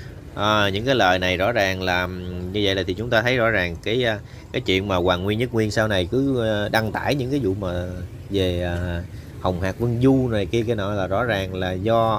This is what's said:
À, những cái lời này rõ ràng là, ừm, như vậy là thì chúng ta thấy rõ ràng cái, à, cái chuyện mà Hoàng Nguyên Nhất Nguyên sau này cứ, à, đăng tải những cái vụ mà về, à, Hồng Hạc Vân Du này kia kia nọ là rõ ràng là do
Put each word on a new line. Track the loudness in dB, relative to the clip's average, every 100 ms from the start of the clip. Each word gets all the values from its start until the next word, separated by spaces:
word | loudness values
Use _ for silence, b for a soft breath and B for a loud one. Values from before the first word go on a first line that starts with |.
| B B -12 -2
À, | 2 4 2
những | 2 2
cái | 4
lời | 6 4
này | 2 2
rõ | 2
ràng | 2 0 0
là, | 0 0
ừm, | -2 -4 -8 -8 -4
như | 0
vậy | 2 2
là | 0
thì |
chúng | -2 2
ta | 2
thấy | 2 2
rõ | 2
ràng | 2 0 -4
cái, | -2 0
à, | 0 -2 B B B
cái | -4
chuyện | 2 2 2
mà | 2
Hoàng | 2 2
Nguyên | 0 -2
Nhất | 0
Nguyên | 0 0
sau | 0 0
này | 0 0
cứ, | 0 0 0
à, | 0 0 0
đăng | 0 0
tải | -2 -2 -2
những | -2
cái | -2
vụ | 0
mà | -2 -2 -4 -4 -8 -10 -12 -4
về, | 0 2 0
à, | -2 -2 -4 -4 -8 B B B
Hồng | -2 0
Hạc | -2 -2
Vân | -2 4
Du | 4 4 2
này | 0 0
kia | 0 0
kia | -2
nọ | -2
là | -2 0
rõ | 0
ràng | 0 0 -2 -2
là | -2
do | -2 2 2 2